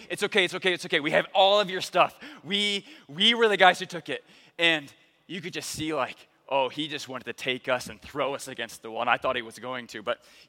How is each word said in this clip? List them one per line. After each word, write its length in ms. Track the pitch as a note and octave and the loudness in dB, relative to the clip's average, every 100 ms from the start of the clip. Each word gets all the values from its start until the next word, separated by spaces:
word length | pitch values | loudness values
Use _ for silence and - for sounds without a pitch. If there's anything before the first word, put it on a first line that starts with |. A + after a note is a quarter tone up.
| - | -6
it's 140 | F3 | -4
okay, 220 | G3+ G#3+ F3 | 0 2 2
it's 100 | F3+ | 0
okay, 180 | F#3+ | 0
it's 140 | F3 F3 | -2 0
okay. 120 | E3+ | -2
We 120 | D#3+ | 2
have 160 | E3+ E3 F#3+ | 2 2 4
all 240 | G3 G#3 | 6 6
of 100 | G3 | 2
your 120 | F#3 | -4
stuff. 360 | - F3+ D#3+ - C#4 - | -2 2 2 2 -18 -18
We, 440 | C#3 G3+ G#3 G3+ G3 - - | -4 -2 0 -2 -6 -20 -16
we 280 | D3 G#3+ A#3 | 2 2 4
were 120 | A3+ | 4
the 100 | G3 | 8
guys 200 | F#3 F3 | 6 6
who 80 | F#3 | -2
took 240 | E3+ - | -10 -8
it." 160 | C3 - - _ - | -8 -10 -20 _ 2
And 340 | E3+ D#3+ C#3+ - _ _ _ | 2 2 -2 -18 _ _ _
you 140 | F3 | -12
could 120 | E3+ | -10
just 160 | D#3+ C#3 | -10 -8
see, 240 | - D#3 | -6 -4
like, 340 | D#3 A#2+ - - _ - | -2 -2 -6 -20 _ -2
oh, 220 | C3+ C3 | 0 0
he 180 | C#3+ D#3 | -2 -6
just 200 | D3 C3 | -8 -10
wanted 180 | C3 A#2+ | -12 -10
to 80 | |
take 360 | A2 - B2+ - | -8 -4 -4 0
us 160 | B2+ A#2+ | -2 -2
and 160 | G#2+ | -14
throw 320 | - C#3+ C3+ | -12 -4 -4
us 140 | C#3 - | -4 -10
against 340 | B2+ A#2 - | -10 -10 -10
the 80 | A2+ | -12
wall. 120 | A2+ | -4
And 100 | A#2+ | 2
I 60 | A#2+ | 2
thought 180 | C3 B2 | 2 -4
he 80 | |
was 160 | A2+ A2 | -6 -12
going 260 | A#2 B2+ A#2 | -10 -10 -10
to, 120 | A2+ | -10
but 220 | G#2+ A#2+ - - | -6 -6 -6 -20